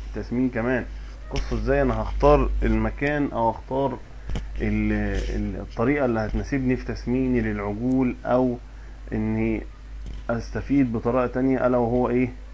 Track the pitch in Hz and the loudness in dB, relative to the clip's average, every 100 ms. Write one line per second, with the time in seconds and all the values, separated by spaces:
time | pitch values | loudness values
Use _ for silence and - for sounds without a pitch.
0 | - 107 104 117 131 120 117 127 - - | -8 -8 -4 0 0 0 0 0 -2 -8
1 | - - - - - 117 110 139 135 110 | -12 -12 -6 -4 -2 -2 2 4 4 2
2 | 104 - 143 147 120 - 117 110 110 - | -2 4 6 6 4 2 2 2 2 0
3 | 143 147 143 113 117 107 - 131 139 123 | -2 0 0 0 0 0 -4 -2 -2 -2
4 | - - - - - - 107 107 107 107 | -12 -12 -4 -4 -4 -4 -2 0 0 0
5 | 104 98 98 107 104 92 95 - 117 147 | 0 -2 -2 -2 -4 -6 -8 -2 0 2
6 | 131 113 107 110 101 139 127 123 - 110 | 2 0 0 -2 0 0 2 0 -2 -6
7 | - 123 131 123 110 104 101 104 123 131 | -2 0 2 2 0 -2 -2 -2 0 2
8 | 127 113 - 123 127 120 - - - - | 2 0 0 2 2 0 -8 -14 -14 -14
9 | - 110 110 110 113 110 - - - - | -6 -2 0 0 0 0 -4 -12 -14 -12
10 | - - - 117 - 113 - 139 127 113 | -10 -8 -4 -4 -4 -6 2 4 4 2
11 | 117 127 123 123 131 131 123 123 117 123 | 2 2 2 2 2 4 4 4 2 2
12 | 120 120 127 - - | 2 2 0 -2 -14